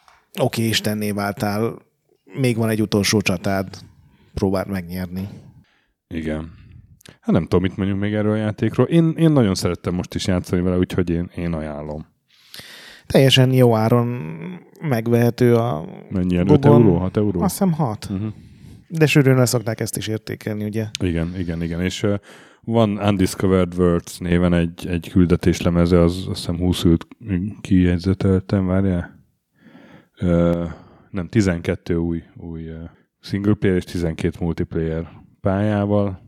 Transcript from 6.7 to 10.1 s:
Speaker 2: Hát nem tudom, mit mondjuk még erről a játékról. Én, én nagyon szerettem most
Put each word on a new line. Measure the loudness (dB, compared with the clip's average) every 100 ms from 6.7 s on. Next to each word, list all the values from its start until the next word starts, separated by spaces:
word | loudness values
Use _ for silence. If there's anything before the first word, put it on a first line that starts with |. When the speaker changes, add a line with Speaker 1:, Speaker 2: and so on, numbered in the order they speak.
| -20 -20 _ -20 _
Speaker 2:
Hát | -2 0
nem |
tudom, | 2 0
mit | 0 -2
mondjuk | -4 -2
még | -2
erről | -2 0
a | 0
játékról. | -2 -2 -2 0 2
Én, | 2 2 2
én | 4
nagyon | 4 4 2
szerettem | -2 -4 -4
most | -4 -4